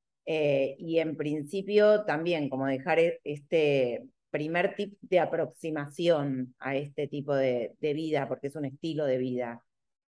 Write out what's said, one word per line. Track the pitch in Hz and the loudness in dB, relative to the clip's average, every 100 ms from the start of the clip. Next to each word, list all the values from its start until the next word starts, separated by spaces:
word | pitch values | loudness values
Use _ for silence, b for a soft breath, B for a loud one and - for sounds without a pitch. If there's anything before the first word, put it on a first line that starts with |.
| _ _ - | _ _ -4
eh, | 156 147 135 135 139 | 0 2 2 0 -4
y | 165 165 | -2 0
en | 160 151 | 0 -2
principio | 151 151 147 196 190 208 208 214 | -4 -4 -4 -6 0 4 6 6
también | 214 147 165 165 139 | 2 -2 0 0 -2
como | 131 135 | -2 -2
dejar | 135 139 160 | -2 0 4
e-, | 170 165 | 4 2
este | - 147 - 165 151 139 123 117 - _ _ | -8 -10 0 2 4 4 2 -2 -10 _ _
primer | 147 151 170 196 - | -6 -2 0 0 -2
tip | 202 - | -8 -8
de | - 180 | 0 2
aproximación | 160 165 156 - 165 156 143 143 170 156 143 131 127 - | 2 0 -4 -6 -6 -6 -6 -2 2 4 2 -2 -6 -8
a | 131 139 | -6 -4
este | 147 143 139 | -4 -6 -6
tipo | 147 147 | -6 -2
de, | 139 131 123 110 - | 2 2 0 -2 -4
de | 151 | -4
vida, | 147 160 147 135 | -2 0 -2 -2
porque | 131 139 | -4 -6
es | 156 | -6
un | |
estilo | 139 139 165 151 147 | -8 -6 -6 -2 0
de | 127 | 0
vida. | 127 123 120 117 _ _ _ _ _ | -2 -4 -6 -10 _ _ _ _ _